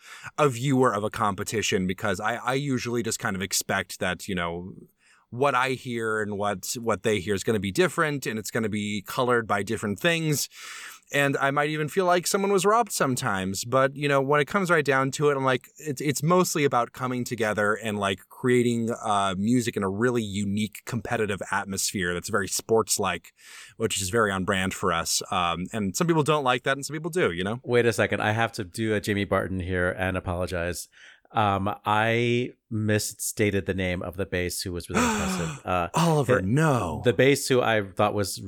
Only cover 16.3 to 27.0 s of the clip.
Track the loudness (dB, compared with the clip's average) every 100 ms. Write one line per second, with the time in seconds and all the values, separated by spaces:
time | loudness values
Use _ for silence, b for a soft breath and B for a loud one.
16.3 | 4 4 2 2 2 0 -4 -4 -2 -4
17.3 | -2 0 2 2 0 -2 -2 0 -2 -6
18.3 | -4 2 4 4 2 0 -2 0 2 2
19.3 | 0 2 2 0 -2 -2 2 2 2 -2
20.3 | -4 -2 -2 -4 -6 -8 -6 -4 -2 -2
21.3 | -4 -4 -4 -4 -4 -4 -2 -2 -4 -2
22.3 | -4 -2 -6 0 0 2 -2 -2 -4 -10
23.3 | _ B B B -6 -4 -2 0 2 2
24.3 | 2 0 0 0 0 0 0 0 -2 -2
25.3 | 0 0 -2 -4 -2 -2 0 2 2 2
26.3 | 2 2 0 0 -2 -4 -8